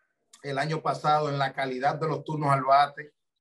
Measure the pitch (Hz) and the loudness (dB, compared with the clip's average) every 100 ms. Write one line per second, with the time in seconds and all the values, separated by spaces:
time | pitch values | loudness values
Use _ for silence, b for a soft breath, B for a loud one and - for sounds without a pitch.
0 | _ _ _ - 143 139 151 156 151 139 | _ _ _ -16 -8 -4 -4 -2 -4 -2
1 | 156 151 147 139 135 139 135 127 143 143 | 2 2 2 0 -2 -2 -4 -2 -2 0
2 | 143 139 - 151 143 135 135 139 143 - | -2 -4 -6 -4 0 2 4 4 4 0
3 | 147 _ _ _ | -18 _ _ _